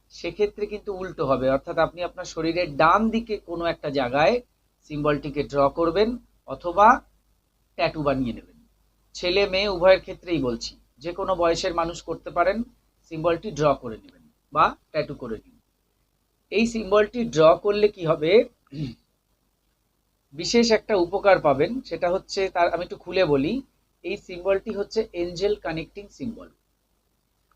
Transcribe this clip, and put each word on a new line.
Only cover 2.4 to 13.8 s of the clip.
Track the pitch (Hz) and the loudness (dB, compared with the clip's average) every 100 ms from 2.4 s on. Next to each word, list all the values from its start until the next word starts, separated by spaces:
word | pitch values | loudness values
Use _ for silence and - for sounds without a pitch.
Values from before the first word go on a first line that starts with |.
| 160 165 175 139 | -4 -2 -4 2
ডান | 160 190 220 | 4 4 2
দিকে | 220 226 208 | -2 -4 -8
কোনো | - 170 170 | -8 -6 -4
একটা | 156 151 | -4 -4
জায়গায় | 139 123 135 165 240 - _ _ _ | -2 0 2 2 2 -4 _ _ _
সিম্বলটিকে | - 151 147 147 147 139 | -12 -4 -2 -2 -2 -6
ড্র | 123 143 139 | -4 2 0
করবেন | 143 170 165 220 247 _ _ - | 2 0 2 0 -2 _ _ -14
অথবা | 135 175 170 214 262 - _ _ _ _ _ _ - | -10 -6 4 6 6 0 _ _ _ _ _ _ -4
ট্যাটু | 165 160 | -4 -2
বানিয়ে | 143 135 123 | -2 0 -2
নেবেন। | 104 - _ _ _ _ _ _ | -6 -12 _ _ _ _ _ _
ছেলে | - 180 185 196 | -8 -2 0 0
মেয়ে | 190 208 | 0 -2
উভয়ের | 185 185 185 | 2 4 4
ক্ষেত্রেই | 160 175 175 165 | 2 -14 -4 -2
বলছি, | 127 117 - - _ _ | -2 -4 -8 -16 _ _
যে | 151 | -12
কোনো | 175 190 185 | -8 -4 0
বয়সের | 170 170 190 | 0 0 -2
মানুষ | 170 165 170 | -2 -4 -6
করতে | - 160 - | -10 -10 -6
পারেন, | 170 175 214 240 _ _ _ | -2 0 0 -6 _ _ _
সিম্বলটি | - 160 165 170 214 | -14 -4 -2 -2 -4
ড্র | 143 151 | 0 2
করে | 135 | 2